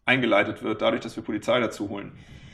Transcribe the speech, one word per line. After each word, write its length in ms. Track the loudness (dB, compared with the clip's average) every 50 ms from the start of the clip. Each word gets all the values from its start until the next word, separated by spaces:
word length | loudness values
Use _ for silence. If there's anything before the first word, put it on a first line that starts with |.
| 0
eingeleitet 560 | 2 2 4 4 4 4 4 4 2 -2 -6
wird, 180 | -4 -4 -2 2
dadurch, 220 | 2 2 2 0
dass 140 | -4 -6 -10
wir 60 | -8
Polizei 380 | -6 -4 -6 -4 0 2 2 2
dazu 280 | 2 0 -2 -4 -6 -6
holen, 240 | -6 -8 -10 -12 -16 -18 -20 -20 -20 -20 -20 -20